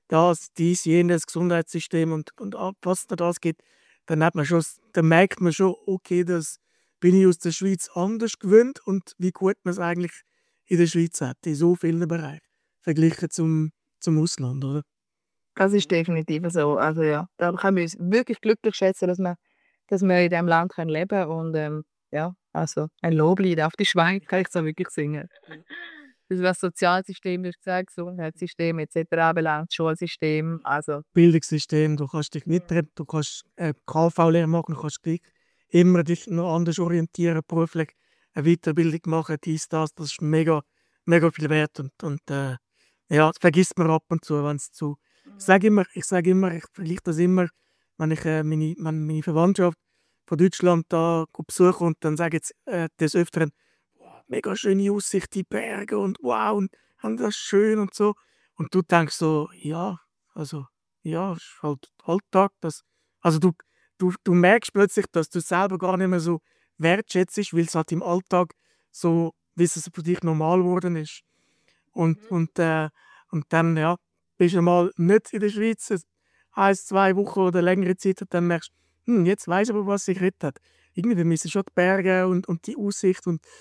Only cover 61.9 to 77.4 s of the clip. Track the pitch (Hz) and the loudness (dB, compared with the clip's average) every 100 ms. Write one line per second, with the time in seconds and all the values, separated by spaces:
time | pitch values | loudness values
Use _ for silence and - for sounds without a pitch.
61.9 | _ - 175 - 190 196 _ 165 - _ | _ -4 -4 0 2 2 _ -10 -10 _
62.9 | _ _ _ 170 156 180 165 _ _ _ | _ _ _ 0 2 2 0 _ _ _
63.9 | - 185 180 - 175 175 226 - 202 196 | -4 -4 -2 2 4 6 6 2 2 2
64.9 | - 190 170 156 175 160 175 196 185 185 | 2 -2 -2 -4 -4 -4 -2 -2 -2 -2
65.9 | 185 185 180 165 170 _ _ _ - 165 | 0 0 0 0 -4 _ _ _ -2 0
66.9 | 190 - 185 185 - 202 165 165 165 160 | 0 0 -2 0 -2 -4 -2 -2 -2 -2
67.9 | 165 185 175 - 180 175 _ _ _ _ | -4 -2 -4 0 0 0 _ _ _ _
68.9 | - 175 165 165 - _ - 170 - 156 | -4 0 0 0 -6 _ 0 0 -2 -10
69.9 | - 160 175 170 156 156 180 180 180 180 | -8 -4 -2 -2 -2 2 2 2 0 -2
70.9 | 165 151 - _ _ _ _ _ _ _ | -4 -8 -14 _ _ _ _ _ _ _
71.9 | - 165 160 - 180 165 - 165 160 156 | -2 0 0 -4 -4 -2 0 0 0 -4
72.9 | - _ _ _ 160 147 160 165 160 156 | -8 _ _ _ -8 -2 0 2 2 0
73.9 | 175 _ _ _ - 180 185 170 175 175 | -2 _ _ _ 0 2 4 4 4 2
74.9 | - 170 214 - 226 208 208 226 220 - | 2 4 4 2 -4 -2 0 -2 -2 -4
75.9 | 185 - _ _ _ _ - 196 190 - | -6 -6 _ _ _ _ 0 2 0 0
76.9 | 190 196 190 202 - | 2 2 2 -2 0